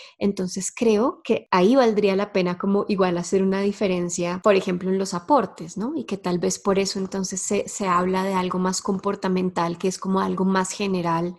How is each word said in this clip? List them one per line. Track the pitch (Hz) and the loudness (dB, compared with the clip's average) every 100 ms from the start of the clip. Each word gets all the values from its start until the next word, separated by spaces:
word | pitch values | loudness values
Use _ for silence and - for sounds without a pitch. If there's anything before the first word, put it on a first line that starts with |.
| - - | -20 -4
Entonces | 202 196 185 190 - - | -2 -2 -6 -6 -8 0
creo | 226 208 262 359 | 2 4 2 -2
que | - 226 - | -2 -2 2
ahí | 185 185 269 | 4 6 6
valdría | 233 208 202 190 | 4 4 2 2
la | 202 | 0
pena | 190 180 175 | 0 0 -2
como | 196 202 - | 0 0 0
igual | 196 185 175 | 0 2 0
hacer | 175 190 | 0 2
una | 190 190 | 2 2
diferencia, | 202 196 202 180 175 170 175 185 | -2 0 0 0 -2 -2 -4 0
por | 214 196 | 4 2
ejemplo, | 190 180 185 | 2 -4 -2
en | 190 | -2
los | 190 | -2
aportes, | 175 - 285 196 - 165 - | -4 2 2 2 -6 -14 -8
¿no? | 233 320 | -6 -6
Y | - | -6
que | 196 | -6
tal | 185 175 | -2 0
vez | 190 - | -2 -2
por | 202 190 | 0 2
eso | 190 196 | 0 -2
entonces | 190 196 185 185 | -6 -4 -6 -6
se, | - 202 - | -2 -2 -4
se | - 190 | -4 0
habla | 175 180 185 | 2 2 0
de | 190 | 0
algo | 190 185 185 | -2 -2 0
más | 185 185 | 0 -2
comportamental, | - 190 202 196 185 185 185 180 170 170 | -2 -2 -2 -2 0 0 0 0 -2 -2
que | 190 | -4
es | 185 | -4
como | 190 190 | -2 0
algo | 190 185 190 | 0 0 2
más | 190 185 | 2 0
general, | - 202 185 170 165 175 | -4 -2 -2 0 -2 -2